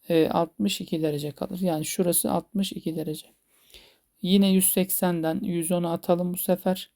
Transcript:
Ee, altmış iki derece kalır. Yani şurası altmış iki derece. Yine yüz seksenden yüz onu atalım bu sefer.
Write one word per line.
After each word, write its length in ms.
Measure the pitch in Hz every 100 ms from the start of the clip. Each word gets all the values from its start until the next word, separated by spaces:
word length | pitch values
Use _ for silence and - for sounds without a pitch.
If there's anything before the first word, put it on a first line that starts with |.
| -
Ee, 200 | 170 156
altmış 520 | 175 165 _ 202 -
iki 220 | 180 165
derece 280 | 156 147 147
kalır. 300 | - - 185
Yani 240 | 185 156
şurası 480 | 156 - 180 170 -
altmış 400 | 175 - 196 190
iki 240 | - 165 160
derece. 300 | 156 151 - _ _ _ _ - - _ _ _
Yine 300 | 175 196 196
yüz 200 | 190 185
seksenden 680 | - 185 - 180 170 160 165
yüz 300 | - 170 160
onu 160 | 175 175
atalım 440 | 170 - 175 180
bu 60 | 175
sefer. 520 | - 180 - 185 -